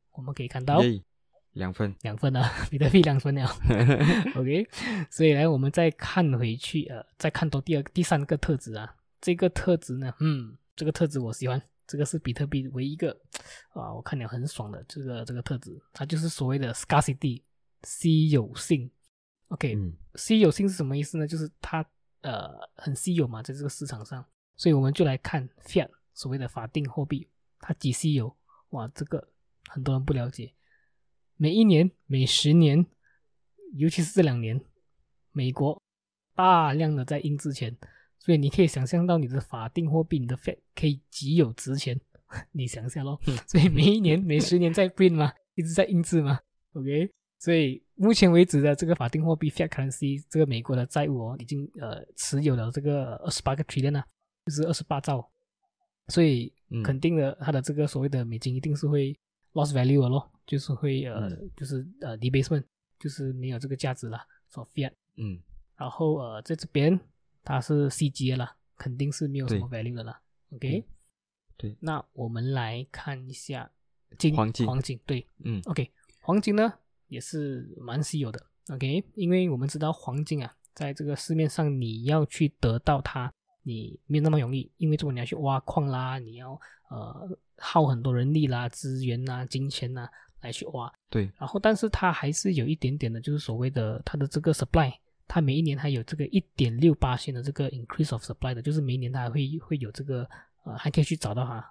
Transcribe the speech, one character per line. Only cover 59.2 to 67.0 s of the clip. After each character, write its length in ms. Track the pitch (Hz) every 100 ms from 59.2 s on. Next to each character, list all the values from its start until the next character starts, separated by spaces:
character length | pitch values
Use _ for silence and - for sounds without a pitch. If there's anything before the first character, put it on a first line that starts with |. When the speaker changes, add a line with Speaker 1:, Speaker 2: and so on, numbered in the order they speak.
| _ _ _
Speaker 1:
lost 180 | 156 147
value 300 | 135 127 139
的 60 | 123
咯， 220 | 139 - _ -
就 120 | 143
是 160 | -
会， 300 | 135 147 135
呃， 240 | 127 110 101
Speaker 2:
嗯。 220 | 85 - -
Speaker 1:
就 80 |
是， 220 | 135 135 151 240
呃， 180 | - 110
debasement， 460 | 123 135 131 151 - _ _ _
就 100 | 147
是 240 | 139 135
没 160 | 127 127
有 100 | 120
这 80 | 135
个 80 |
价 200 | 135 139
值 140 | 127 113
啦， 180 | 113 - _ _
for 160 | - 113
fiat。 180 | - 135 - _ -
Speaker 2:
嗯。 240 | 110 87 - - - -
Speaker 1:
然 120 | 131
后， 280 | - 160 151
呃， 260 | 123 110
在 120 | -
这 120 | 160 -
边 260 | 147 147 185